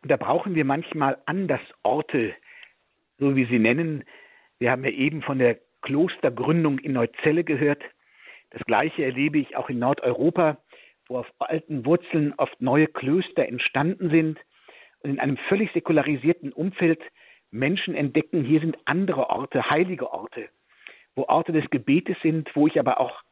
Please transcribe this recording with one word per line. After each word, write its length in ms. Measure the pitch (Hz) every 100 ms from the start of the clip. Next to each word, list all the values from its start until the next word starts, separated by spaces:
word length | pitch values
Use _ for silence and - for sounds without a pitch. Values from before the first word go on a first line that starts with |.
Und 100 | 139
da 60 | 139
brauchen 380 | 117 165 208 165
wir 80 |
manchmal 580 | 135 139 - 156 135 - -
Andersorte, 1080 | 180 180 131 - - - 147 - 139 107 - - - - _ _ _ _ -
so 180 | 139 135
wie 100 | 120
sie 140 | 120
nennen. 460 | 113 135 165 147 - - - _ _ -
Wir 120 | 123
haben 140 | 131 131
ja 60 |
eben 300 | 98 139 151
von 180 | 139 131
der 200 | 123 113 _ _
Klostergründung 1000 | - 139 160 - 180 120 139 170 156 135
in 140 | 147
Neuzelle 500 | 127 117 - 156 160
gehört. 380 | 160 139 143 147 - _ _ _ - - _
Das 100 | 117 -
Gleiche 380 | 110 156 -
erlebe 340 | 131 127 151 147
ich 180 | 131 -
auch 140 | 127
in 100 | 123
Nordeuropa, 760 | 123 143 123 120 151 185 156 143 _ - - _ -
wo 100 | 127
auf 120 | 117 -
alten 460 | - 160 - 143 123
Wurzeln 480 | 170 - 165 147 -
oft 240 | 139 -
neue 260 | 127 143 151
Klöster 600 | - 131 175 - - 131
entstanden 640 | 123 - 135 156 190 180
sind 300 | 165 160 156 - _ _ - - _
und 120 | 143
in 80 | 139
einem 180 | 139 135
völlig 340 | - 196 208
säkularisierten 800 | 170 - 156 139 139 143 175 139
Umfeld 500 | - 185 - 170 160 - - - _ _
Menschen 440 | 110 135 190 - 151
entdecken, 480 | 143 156 151 175
hier 160 | 131 156
sind 180 | 160 - -
andere 440 | 165 190 131 -
Orte, 340 | 123 135 139 110
heilige 380 | 151 185 175 120
Orte, 380 | - 113 120 107 _ _ _ - - _ -
wo 80 |
Orte 280 | - 151 170
des 160 | 156 139
Gebetes 440 | 143 113 147 - 185
sind, 280 | 160 160 147 147
wo 120 | 151
ich 120 | 156
aber 200 | 131 -
auch 240 | - - -